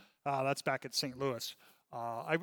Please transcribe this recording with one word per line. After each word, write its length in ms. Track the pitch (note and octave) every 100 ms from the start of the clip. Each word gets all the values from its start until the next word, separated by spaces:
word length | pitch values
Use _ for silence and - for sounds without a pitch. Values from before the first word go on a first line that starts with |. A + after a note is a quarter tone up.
| - _
Uh, 200 | C#3+ C3+
that's 180 | C3+ C#3
back 220 | - C3
at 100 | C3
Saint 240 | - C#3+ B2+
Louis. 380 | C3+ A#2 - - - - _
Uh, 40 | A#2+
I, 400 | A#2 A#2 D3+ E3